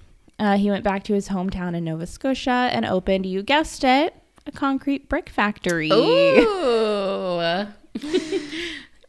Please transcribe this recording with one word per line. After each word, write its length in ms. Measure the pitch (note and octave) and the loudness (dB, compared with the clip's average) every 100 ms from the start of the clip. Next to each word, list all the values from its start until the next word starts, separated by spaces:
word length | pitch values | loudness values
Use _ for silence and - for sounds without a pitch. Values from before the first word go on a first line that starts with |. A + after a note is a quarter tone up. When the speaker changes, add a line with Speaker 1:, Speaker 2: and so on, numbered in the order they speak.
| - - _ - | -20 -20 _ -2
Speaker 1:
Uh, 180 | G#3 G3+ | 2 2
he 140 | G3+ | 2
went 140 | G3 | 0
back 180 | G3+ G3 | 0 -2
to 80 | G3 | 0
his 140 | G3+ G3 | -2 0
hometown 460 | G3 F#3 F#3+ F3+ | -4 -4 -4 -4
in 100 | E3+ | -4
Nova 220 | E3 D#3+ E3+ | -4 -6 -8
Scotia 640 | - C4+ B3 - B3 B3 | -6 -4 -2 0 0 0
and 120 | A#3 A3 | 0 0
opened, 400 | F#3 F#3 F#3+ F#3+ | -2 0 -2 0
you 160 | F#3 | -4
guessed 420 | G3+ C#4+ D#4 - | 0 0 0 -2
it, 300 | C4+ C4 D#4+ - _ _ - | 2 4 2 -4 _ _ -18
a 60 | |
concrete 560 | - C#4 C4+ - C#4 - | -4 -2 -2 -2 -6 -4
brick 200 | C#4+ - | -6 -4
factory. 600 | - G#3 G#3+ F#3+ E3+ D#3 | -2 -2 -2 -2 0 2
Speaker 2:
Ooh. 1800 | G3 E4 C5 C#5 C5 A#4 G4 D4 A#3 A3 G#3 F#3+ G3 F#3+ F3 E3+ F3+ G#3 - _ | 4 6 4 6 6 4 2 0 2 0 0 -2 -4 -4 -2 -2 -2 -4 -12 _
<laughs> 520 | - D4 E4+ D#4+ E4 D4 D#4 E4+ D4+ - - | -12 -4 -4 -2 -6 -6 -10 -10 -12 -18 -20